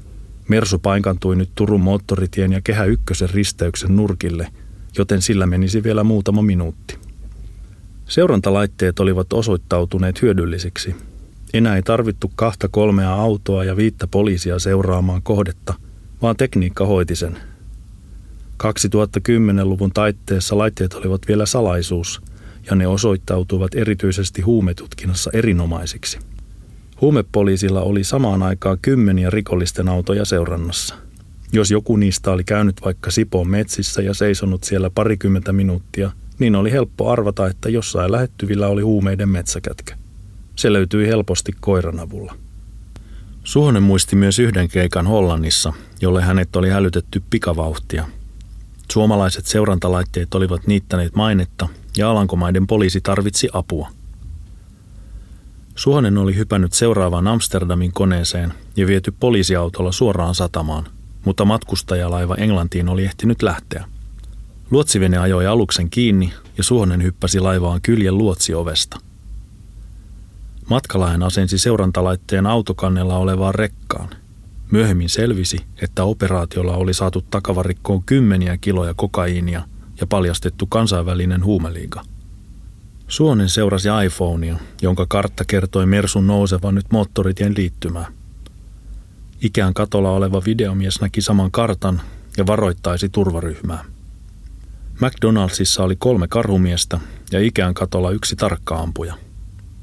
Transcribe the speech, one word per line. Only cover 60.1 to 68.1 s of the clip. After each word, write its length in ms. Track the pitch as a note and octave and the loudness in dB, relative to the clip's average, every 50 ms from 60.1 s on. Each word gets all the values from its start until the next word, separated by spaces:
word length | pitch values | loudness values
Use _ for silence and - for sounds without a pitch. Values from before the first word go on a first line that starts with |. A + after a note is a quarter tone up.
| F#2+ F2+ E2+ E2+ F2+ | 2 2 0 0 0
satamaan, 520 | - F2+ F2 - - D2+ D2+ D2 D#2 D#2 - - - - - - - - | 0 -2 -2 -2 -2 -4 -2 -4 -4 -6 -8 -12 -18 -18 -18 -12 -6 -4
mutta 200 | G2 F#2+ - G2+ | -2 0 2 4
matkustajalaiva 920 | G2+ A2 A2+ - - G2+ - - - F#2 F2+ F2 F2 F2 F2 F2+ F2 F#2 | 4 2 2 0 -4 -6 -6 -2 -2 -2 -2 0 0 -2 -2 0 -2 0
Englantiin 540 | G2 G#2+ A2 G2+ F2 E2+ F2 - F2 F2 F2 | 0 2 2 2 2 0 0 -2 0 0 0
oli 160 | F#2 F#2+ F#2+ | 0 0 0
ehtinyt 380 | F#2+ - - - A#2 A2+ - | -2 -2 -2 0 0 2 2
lähteä. 420 | A2+ F#2+ D#2+ - - - - - - - - - - - - - - - - - - - - - - - | 0 0 0 -2 -8 -10 -10 -10 -10 -14 -16 -16 -16 -16 -16 -16 -16 -16 -16 -18 -18 -18 -20 -12 -4 0
Luotsivene 480 | B2+ C#3+ D3 - - G2 F#2+ F2+ F2+ F2+ | 2 2 2 2 2 2 4 4 2 2
ajoi 280 | F#2 F#2+ F#2+ F2 F#2 | 2 2 2 2 2
aluksen 440 | G2 A2 A#2 G2+ - - - F2 E2+ | 2 2 2 2 0 0 -2 -2 0
kiinni 420 | - B2 B2 A2+ G2+ F#2+ F2+ F2 - - - - - | 0 2 2 4 4 2 2 0 -4 -10 -18 -12 -6
ja 80 | - F#2+ | -2 0
Suhonen 380 | - B2 A#2 G2 F#2 F2 F2 | 2 2 4 4 2 2 2
hyppäsi 380 | F2 F#2 - - - F2+ - F#2+ | 0 0 -2 -2 -2 0 0 2
laivaan 400 | F#2 F#2+ F#2 F2+ F2 F2 F2 F2+ | 2 2 2 2 2 0 0 0
kyljen 360 | - A#2 A#2 A2 G2 F#2+ | 2 2 2 4 4 2